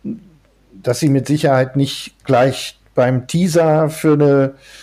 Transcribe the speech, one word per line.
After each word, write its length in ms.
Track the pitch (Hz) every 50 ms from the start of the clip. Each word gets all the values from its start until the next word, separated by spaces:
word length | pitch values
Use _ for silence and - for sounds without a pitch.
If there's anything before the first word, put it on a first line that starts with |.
| - 208 226 - - - _ _ _ _ _ _ _ _
dass 280 | - - - 127 120 -
sie 80 | - 151
mit 180 | 139 135 127
Sicherheit 500 | - 143 147 - 151 135 131 131 131 131
nicht 380 | 139 139 135 - - - - _ _ _
gleich 540 | - 135 120 127 135 127 - - - - _ _ _ -
beim 320 | - 123 123 131 127 123
Teaser 600 | - - 165 180 185 156 170 160 160 151 156 160 147
für 240 | 156 - - 160 151
eine, 400 | 147 147 143 139 139 135 135 135 - - - - -